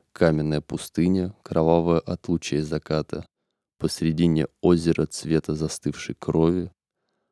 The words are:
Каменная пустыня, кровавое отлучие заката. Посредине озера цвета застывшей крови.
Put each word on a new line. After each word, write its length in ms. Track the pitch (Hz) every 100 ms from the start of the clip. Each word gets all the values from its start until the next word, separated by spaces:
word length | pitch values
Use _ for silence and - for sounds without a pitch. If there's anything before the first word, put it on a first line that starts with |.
| _
Каменная 500 | - 85 78 76 76
пустыня, 720 | - 76 - - 87 95 90 -
кровавое 580 | - 85 80 85 85 82
отлучие 640 | - 90 - 82 - 73
заката. 640 | 76 76 - 78 - - - _ _ _ _ -
Посредине 680 | - - 82 78 85 78 76 _
озера 440 | 82 87 82 78 -
цвета 500 | - - 80 - 78
застывшей 600 | 78 - 71 - - -
крови. 560 | - 80 80 90 87 _ _ _ _ _ _